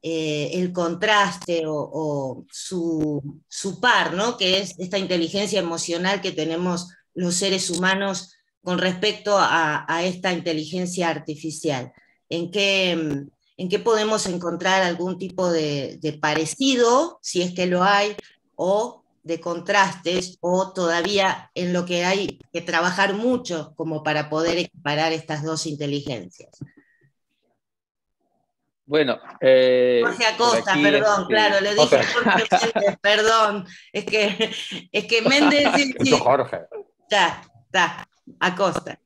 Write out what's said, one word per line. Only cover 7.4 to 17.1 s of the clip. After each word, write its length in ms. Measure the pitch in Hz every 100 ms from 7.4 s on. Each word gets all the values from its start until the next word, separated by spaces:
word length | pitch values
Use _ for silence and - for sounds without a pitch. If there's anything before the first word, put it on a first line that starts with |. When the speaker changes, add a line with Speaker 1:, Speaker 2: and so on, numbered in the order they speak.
| 196 190 185
Speaker 1:
humanos 680 | 170 185 190 196 180 - _ _ _
con 140 | 180 175
respecto 600 | 180 180 214 202 208 196
a, 460 | 143 165 156 143 -
a 160 | 165
esta 300 | 180 180 190
inteligencia 760 | 175 170 156 156 185 180 185 170
artificial. 840 | 151 151 151 160 151 160 131 127 _ _ _ _
¿En 220 | 165 175
qué, 400 | 202 196 196 185
en 800 | 170 156 143 143 _ _ - 185
qué 100 | 185
podemos 480 | 180 220 214 214 196
encontrar 560 | 175 175 170 185 190
algún 360 | 180 170 180 180
tipo 340 | 185 180 180
de, 460 | 165 151 143 131 -
de 120 | 151
parecido, 1080 | 151 151 151 160 - 269 247 233 254 339